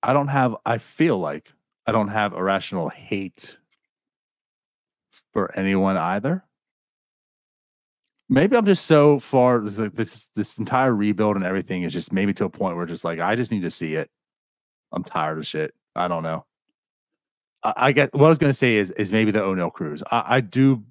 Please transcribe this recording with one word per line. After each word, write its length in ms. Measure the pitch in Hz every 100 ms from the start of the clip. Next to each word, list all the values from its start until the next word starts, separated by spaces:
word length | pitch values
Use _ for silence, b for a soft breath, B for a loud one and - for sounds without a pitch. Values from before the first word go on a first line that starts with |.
I 100 | 117
don't 140 | 139 143
have, 280 | 139 131 113 -
I 120 | 117
feel 400 | - - 156 104
like 340 | 80 73 _ _ _ _ -
I 40 |
don't 180 | 110 104
have 240 | 107 104
irrational 560 | 87 95 98 - 95 80
hate 680 | - - 101 95 _ - - _ _ _ _ _ _ _ _ _ _ _ _ _ _ _ _ _
for 220 | - 95 -
anyone 400 | 95 98 95 95
either. 460 | 82 98 123 185 _ _ _ _ _ _ _ _ _ _ _ _ _ _ _ _ _ _ _
Maybe 300 | 131 190 240
I'm 80 | 202
just 200 | 185 -
so 340 | 156 147 143
far, 400 | - 135 123 120
this, 160 | 104 101
like, 180 | 107 -
this, 320 | 107 - - -
this 220 | 98 -
entire 360 | 110 131 135
rebuild 420 | 110 104 95 107 98
and 100 | 92
everything 380 | 95 82 92
is 100 | 87
just 180 | 80 -
maybe 220 | 95 101
to 120 | 95 98
a 40 |
point 260 | - 95 85
where 100 | 87
just, 180 | 82 85
like, 140 | 82
I 160 | 85 117
just 160 | 117
need 100 | 107
to 100 | 87
see 220 | - 82 78
it. 140 | - _ _ _ _ _ _ _ _
I'm 120 | -
tired 340 | 90 - 78 78
of 80 | 76
shit. 260 | 78 76 _ _ -
I 120 | 87
don't 160 | 85
know. 220 | 82 80 - _ _ _ _ _ _ _ _ _ _ _
I, 100 | 110 110
I 140 | 127
get, 220 | 139 139
what 120 | 127 151
I 40 |
was 80 | 160
gonna 160 | 151
say 240 | 131 127 110
is, 120 | 95
is 200 | 90 101
maybe 200 | 107 107
the 120 | 107
O'Neal 260 | 98 95 85
Cruz. 320 | - 80 76 -
I, 260 | 117 - 127
I 40 |
do 420 | 110 127 135 127 107